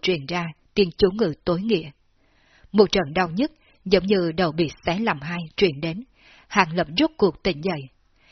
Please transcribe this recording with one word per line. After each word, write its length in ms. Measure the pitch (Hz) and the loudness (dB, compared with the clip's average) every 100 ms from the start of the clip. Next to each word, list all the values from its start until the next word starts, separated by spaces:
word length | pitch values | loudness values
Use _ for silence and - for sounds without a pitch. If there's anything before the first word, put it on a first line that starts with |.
truyền 240 | - 170 135 | -2 -2 -4
ra 180 | 175 165 - _ | -6 -6 -12 _
tiếng 160 | - 185 - | 0 0 2
chú 100 | 190 | 0
ngữ 220 | 208 190 143 | 2 -2 -2
tối 160 | - 175 | -2 -2
nghĩa. 300 | 226 185 156 - _ _ _ _ _ _ - | 0 -2 -2 -16 _ _ _ _ _ _ 0
Một 200 | 202 196 | 2 4
trận 220 | 202 147 | 2 0
đau 140 | 170 175 | -2 -2
nhức 240 | 175 294 - _ _ | -2 -4 -6 _ _
giống 220 | 185 190 190 | 2 2 4
như 260 | 196 170 | 2 0
đầu 200 | 160 170 | 0 0
bị 160 | 156 151 - - | 0 -4 -4 -4
xé 120 | 175 | -2
làm 220 | 226 151 | -2 -4
hai 180 | 151 175 160 - | -6 -10 -10 0
truyền 240 | 190 139 | 0 0
đến, 240 | 165 180 262 _ _ - _ | -6 -8 -12 _ _ -20 _
Hàng 280 | 208 175 175 | 0 2 0
Lập 100 | 156 175 | -2 0
rốt 120 | 320 - | 0 2
cuộc 260 | 190 - | 0 2
tỉnh 220 | - 143 | -4 -4
dậy. 160 | 185 156 131 _ _ _ _ | -6 -6 -10 _ _ _ _